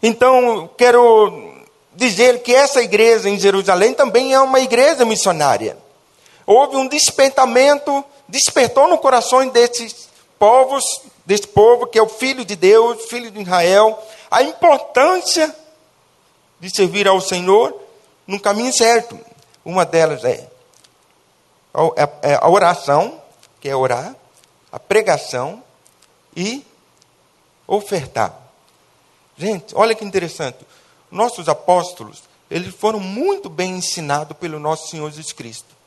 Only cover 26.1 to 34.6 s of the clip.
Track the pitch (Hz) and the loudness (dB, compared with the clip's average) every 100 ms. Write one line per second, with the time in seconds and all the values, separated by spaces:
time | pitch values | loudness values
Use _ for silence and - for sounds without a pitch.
26.1 | _ _ - 190 262 - _ _ _ _ | _ _ -10 -8 -8 -16 _ _ _ _
27.1 | _ _ _ _ _ - 202 208 202 208 | _ _ _ _ _ -6 -6 -4 -8 -8
28.1 | - 101 - _ _ _ _ _ _ _ | -6 -6 -8 _ _ _ _ _ _ _
29.1 | _ _ _ 180 202 - - 220 226 208 | _ _ _ -8 -8 -10 -2 -2 -2 -6
30.1 | 190 170 - 143 - _ _ _ _ _ | -6 -6 -10 -12 -12 _ _ _ _ _
31.1 | 175 240 240 165 147 - 180 165 - 107 | -4 -4 -4 -6 -4 0 0 -2 -12 -20
32.1 | - _ _ _ 165 185 180 214 214 190 | -20 _ _ _ -10 -10 -6 -4 -4 -8
33.1 | 202 349 392 190 156 185 185 180 - 151 | -6 -6 -6 -10 -8 -8 -8 -10 -10 -6
34.1 | 143 151 156 175 156 | -6 -6 -14 -14 -10